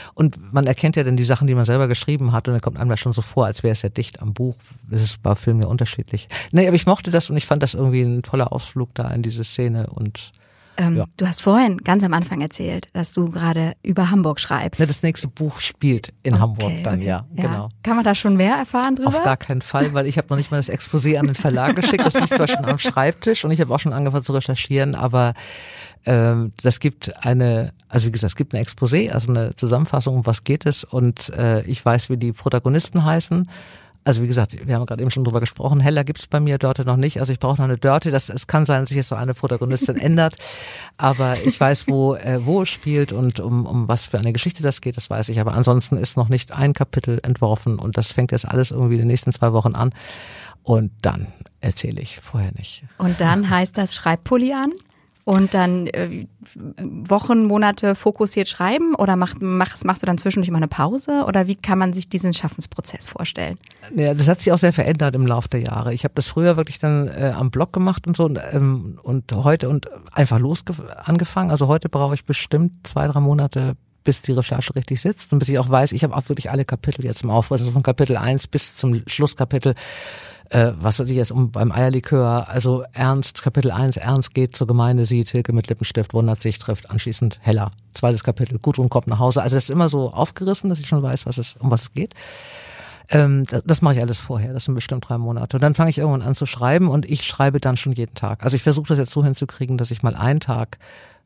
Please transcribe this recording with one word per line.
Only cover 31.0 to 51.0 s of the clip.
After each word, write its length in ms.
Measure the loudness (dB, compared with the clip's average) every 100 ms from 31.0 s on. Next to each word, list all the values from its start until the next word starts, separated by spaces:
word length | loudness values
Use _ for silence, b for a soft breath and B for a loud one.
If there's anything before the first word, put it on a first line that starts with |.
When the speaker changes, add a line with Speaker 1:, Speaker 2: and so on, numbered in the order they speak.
| 0 0 -6
Speaker 1:
äh, 320 | -2 0 0
ich 200 | -2 -2 2
weiß, 240 | 2 0
wie 80 | -2
die 140 | -4
Protagonisten 720 | -2 -2 0 2 0 0 0
heißen. 440 | 2 0 0 0 -2 B B B B B
Also 200 | 0 2
wie 40 | 2
gesagt, 380 | 2 0 -2 -2
wir 60 |
haben 140 | -2 -2
gerade 160 | -4
eben 80 | -2
schon 120 | 0
drüber 160 | 0 0
gesprochen, 400 | -2 -2 0 4
Hella 220 | 4 2
gibt's 240 | -2 -6 -2
bei 140 | 0
mir, 180 | 0 2
Dörte 280 | 0 0 0
noch 120 | 2
nicht. 220 | 0 -2
Also 140 | -2
ich 60 | -2
brauche 180 | 0 0
noch 80 | 0
eine 120 | 2
Dörte. 320 | 2 2 2
Das, 200 | -2 -2
es 180 | -6 0
kann 180 | 2 2
sein, 160 | 2
dass 80 | 0
sich 60 | -2
jetzt 140 | -2
so 60 | -4
eine 200 | -4 -4
Protagonistin 600 | -4 -2 -2 -2 -2 0
<laughs> 60 |
ändert, 360 | 2 4 2 0 B B B B B -2
aber 380 | 0 2 0 0 0
ich 140 | 2
weiß, 280 | 2 2 0
wo, 280 | 2 2 0
äh, 280 | -2 -2
wo 200 | 0 0
es 60 | 0
spielt 440 | -4 -2 0 0
und 260 | 0 0 0
um, 280 | -2 -2 -2
um 200 | -2 0
was 200 | 0 0
für 100 | -2
eine 160 | 0
Geschichte 300 | -2 -2 -2
das 180 | -2 -2
geht, 160 | -6 -8
das 140 | -6
weiß 180 | -4 -2
ich. 100 | -2
Aber 140 | 0
ansonsten 440 | 2 4 4 2 -2
ist 200 | -2 0
noch 120 | 2
nicht 220 | 0 -2
ein 220 | 0 2
Kapitel 460 | 2 -2 -2 -2 -2
entworfen 560 | 0 0 2 0 0 -2
und 180 | -2 -2
das 160 | -2
fängt 200 | -2 0
jetzt 160 | -2 -2
alles 240 | 0 0
irgendwie 240 | 0 2 2
in 60 |
den 60 | 2
nächsten 240 | 2 0
zwei 220 | 0 2
Wochen 220 | 2 2 0
an 180 | -2 -2 B B B B B B
und 280 | 0 2 2 -2